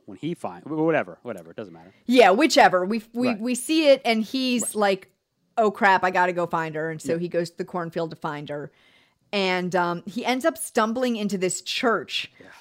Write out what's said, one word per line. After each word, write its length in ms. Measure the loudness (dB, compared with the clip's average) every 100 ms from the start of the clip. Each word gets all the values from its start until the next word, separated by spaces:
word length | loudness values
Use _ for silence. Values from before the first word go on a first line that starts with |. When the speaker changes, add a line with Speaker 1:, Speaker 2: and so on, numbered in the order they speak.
| -20
Speaker 1:
when 120 | -10
he 160 | -8
find 300 | -6 -8 -10
wh-, 60 | -8
whatever, 480 | 0 2 2 -2 -10
whatever, 280 | -12 -12 -12
it 60 | -14
doesn't 160 | -14
matter. 180 | -16 -20 _ 2
Speaker 2:
Yeah, 240 | 6 8
whichever. 540 | 6 4 6 6 4
We, 180 | 0 -4 -6
we, 160 | -4 -2
Speaker 1:
Right. 120 | -2
Speaker 2:
we 140 | -4
see 340 | -6 -2 2 4
it, 120 | 4
and 180 | 4 0
he's 400 | -2 -4 -2 -2
Speaker 1:
Right. 120 | -2 0
Speaker 2:
like, 340 | 0 0 -6 _ _ _ _ 0
"Oh 140 | 0
crap, 340 | 4 4 4
I 60 | 2
gotta 220 | 2 0
go 140 | 0 -2
find 280 | -4 -4 -6
her," 140 | -6
and 100 | -8
so 120 | -4
Speaker 1:
Yeah. 40 | -4
Speaker 2:
he 100 | -2
goes 220 | -4 -4
to 80 | -8
the 60 |
cornfield 460 | -8 -6 -6 -6 -6
to 60 | -6
find 320 | -8 -8 -10
her, 220 | -10 -12 _ _ _ _ _ _
and, 420 | -2 0 0 0
um, 280 | 0 0 -4 -8
he 180 | -6
ends 200 | -2 0
up 120 | -2 -4
stumbling 600 | -4 -2 0 0 -2 -2
into 200 | -4 -2
this 220 | -2 -4
church 680 | -6 -2 0 0 -2 -8 -8 _
Speaker 1:
Yeah. 60 | -20 -20